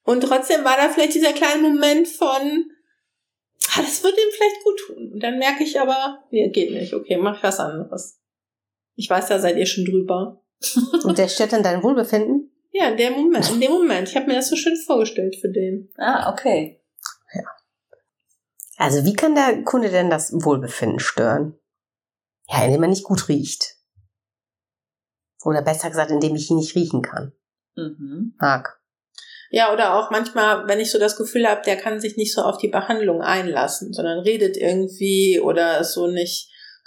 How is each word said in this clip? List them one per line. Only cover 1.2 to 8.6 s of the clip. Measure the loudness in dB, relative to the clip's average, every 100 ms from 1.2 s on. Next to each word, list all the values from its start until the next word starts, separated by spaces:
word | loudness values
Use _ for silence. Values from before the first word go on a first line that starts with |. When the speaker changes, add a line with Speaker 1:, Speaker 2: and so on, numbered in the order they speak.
| 2
Speaker 1:
kleine | 2 0 2
Moment | 4 4 4 4 2
von, | 0 0 0 0 -2 -4 -10 _ _ _ _ _ _ _ _ -2
„Ah, | 0
das | -2 0
wird | 0 2
ihm | 0
vielleicht | 2 0 2
gut | 0 0 -6
tun.“ | -14 -12
Und | -6
dann | -4 0
merke | 0 0
ich | -2 0
aber, | 0 0 -2 -8 _
„Nee, | 0 0
geht | 0 -2
nicht. | -2 -6
Okay, | -6 -2 0
mach | 0 0
ich |
was | -2 -2
anderes.“ | -6 -8 -10 -12 -14 _ _ _ _ _